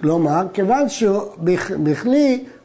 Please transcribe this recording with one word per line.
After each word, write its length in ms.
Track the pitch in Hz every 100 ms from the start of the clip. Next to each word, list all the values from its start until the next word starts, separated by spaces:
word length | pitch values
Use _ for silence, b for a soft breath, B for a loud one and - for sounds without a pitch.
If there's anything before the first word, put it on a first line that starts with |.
כלומר, 460 | 156 165 151 160 185
כיוון 360 | 202 190 262 277
שבכלי 1500 | - 214 202 208 - 170 180 - 165 151 147 240 277 285 254 B B